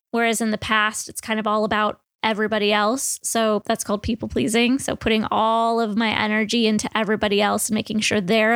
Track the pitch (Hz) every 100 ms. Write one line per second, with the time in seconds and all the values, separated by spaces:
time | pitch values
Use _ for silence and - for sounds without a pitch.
0 | - 233 233 220 226 214 - 214 214 214
1 | - - - 220 214 214 214 214 214 -
2 | _ - 220 208 214 214 208 208 208 269
3 | - - - 226 220 208 - 226 - 208
4 | - 233 220 247 247 233 240 269 - -
5 | 220 220 - 208 220 226 226 233 226 208
6 | 226 - 214 214 214 240 220 214 - 220
7 | 208 214 208 202 202 208 - 208 - 214
8 | 208 214 175 226 220